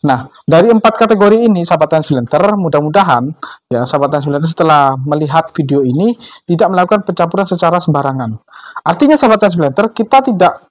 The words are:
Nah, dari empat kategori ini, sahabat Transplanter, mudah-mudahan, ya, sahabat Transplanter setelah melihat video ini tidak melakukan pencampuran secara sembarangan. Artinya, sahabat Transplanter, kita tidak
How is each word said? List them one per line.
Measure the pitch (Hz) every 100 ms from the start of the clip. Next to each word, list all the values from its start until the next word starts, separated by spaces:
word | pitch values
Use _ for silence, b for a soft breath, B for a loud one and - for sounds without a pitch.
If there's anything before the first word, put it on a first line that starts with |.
Nah, | 147 127 - B
dari | - 160 220
empat | 226 220 220
kategori | 220 214 202 220 233
ini, | 190
sahabat | 165 165 156
Transplanter, | 160 151 135 120 151 202 208
mudah-mudahan, | 170 147 151 190 185 120 131 156 B B _
ya, | 120 123
sahabat | 147 139 147
Transplanter | 143 143 160
setelah | 165 165 147 139 135
melihat | 135 151 151 160 160
video | - 139 139 131
ini | 135 214 233 B B
tidak | - 170 190
melakukan | 185 180 214 190
pencampuran | 180 170 190 190
secara | 175 170 175
sembarangan. | 175 143 139 131 117 110 _ B B B
Artinya, | 160 170 285
sahabat | 302 247 214 208
Transplanter, | 175 147 131 220
kita | - 220 269 262
tidak | 190 180 - _